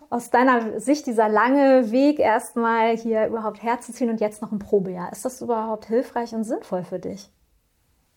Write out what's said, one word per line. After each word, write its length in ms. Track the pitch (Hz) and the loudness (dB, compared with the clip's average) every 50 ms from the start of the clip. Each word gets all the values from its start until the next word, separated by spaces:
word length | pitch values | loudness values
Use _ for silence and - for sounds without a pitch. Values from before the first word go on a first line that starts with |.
| 302 - | -12 -8
aus 180 | 247 240 240 - | -8 -8 -4 0
deiner 500 | - 240 247 262 247 240 226 220 - 220 | 2 4 4 4 4 2 0 -2 -6 -4
Sicht 260 | 196 240 294 294 - | 0 0 0 0 0
dieser 240 | 262 233 214 220 214 | -2 0 2 2 4
lange 600 | 214 208 220 247 269 285 277 269 262 262 247 208 | 4 2 4 4 4 4 6 6 6 6 4 4
Weg 280 | 220 254 277 294 294 294 | 2 4 4 4 4 4
erstmal 760 | - - 214 247 226 - - 240 233 226 226 226 226 233 226 | 2 2 2 2 0 -4 -4 -2 0 0 2 2 2 2 2
hier 320 | 226 226 233 220 214 220 | 0 0 -2 0 0 0
überhaupt 360 | - 214 226 220 214 214 208 - | 0 -2 -4 -6 -6 -6 -6 -4
herzuziehen 480 | 233 240 254 - - 226 - 254 233 | -4 -4 -4 -6 -10 -8 -4 -2 -2
und 100 | 226 220 | -2 0
jetzt 220 | 220 208 208 - - | -2 -4 -4 -6 -10
noch 100 | - 220 | -8 -6
ein 60 | 202 | -8
Probejahr. 520 | 202 - - 202 185 190 180 175 180 - - | -4 0 0 0 0 0 -6 -8 -8 -10 -10
Ist 120 | - - | -8 -8
das 160 | 254 247 - | -8 -8 -8
überhaupt 460 | 240 233 233 220 220 226 220 214 - | -6 -4 -4 -2 -2 -4 -6 -6 -6
hilfreich 480 | - 226 240 269 - - 247 233 226 226 | -2 -2 -2 -2 -2 -4 -6 -6 -6 -6
und 100 | 226 220 | -6 -6
sinnvoll 400 | 214 285 415 - - 190 180 175 | -4 -6 -6 -6 -6 -6 -6 -6
für 140 | - 185 180 | -6 -8 -10
dich? 320 | 175 185 190 196 - _ _ _ _ _ _ _ _ _ _ _ _ _ _ _ _ _ _ | -8 -10 -12 -12 -16 _ _ _ _ _ _ _ _ _ _ _ _ _ _ _ _ _ _